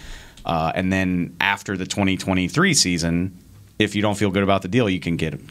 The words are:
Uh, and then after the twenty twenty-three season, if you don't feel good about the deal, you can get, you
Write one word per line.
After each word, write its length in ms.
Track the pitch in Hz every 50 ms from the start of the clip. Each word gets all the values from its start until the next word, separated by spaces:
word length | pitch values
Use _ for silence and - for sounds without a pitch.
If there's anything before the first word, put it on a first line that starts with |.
| - - - - - - - - -
Uh, 260 | - 82 80 80 80 -
and 180 | - 92 92 95
then 420 | 95 95 92 90 87 85 - - -
after 340 | - 98 101 98 - - 98
the 120 | 90 92 87
twenty 280 | - 104 101 95 95
twenty-three 600 | - - 95 92 92 90 87 - 147 180 196 175
season, 600 | 143 - 92 87 80 85 82 85 87 90 98 - - - - - - - - - -
if 160 | 107 98 101
you 80 | 104 101
don't 120 | 107 101
feel 140 | 101 107 101
good 140 | 87 101 98
about 180 | 98 98 95
the 60 | 95 92
deal, 200 | 98 127 120 101
you 120 | 92 85
can 180 | - 87 85 73
get, 160 | 82 78 73
you 60 | 73 - -